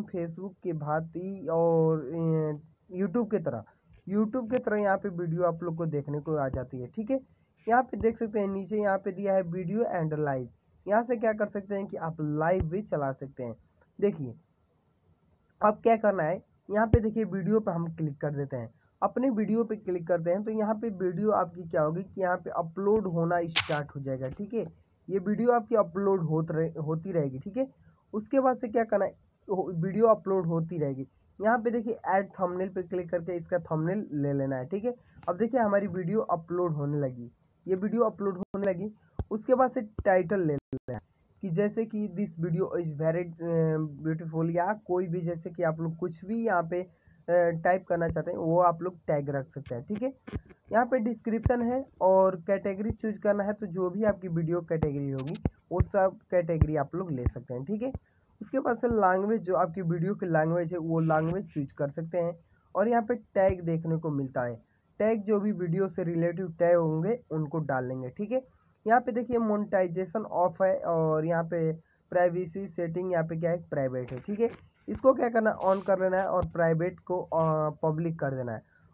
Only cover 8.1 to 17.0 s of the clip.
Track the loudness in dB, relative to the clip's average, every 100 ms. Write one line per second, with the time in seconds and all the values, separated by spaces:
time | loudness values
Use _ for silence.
8.1 | 0 -2 0 0 -2 -4 0 2 0 -2
9.1 | -4 0 2 0 -2 -2 -2 0 0 -2
10.1 | 0 -2 -2 -4 -12 _ _ 0 0 2
11.1 | 0 0 0 -2 -4 -6 -6 -6 -6 -6
12.1 | -4 -2 0 2 2 0 -4 -4 -2 -2
13.1 | -4 -10 -10 -10 -10 _ _ _ -2 -2
14.1 | 0 -6 -10 _ _ _ _ _ _ _
15.1 | _ _ _ _ 0 0 2 4 4 4
16.1 | 2 0 -2 -6 _ -4 0 4 4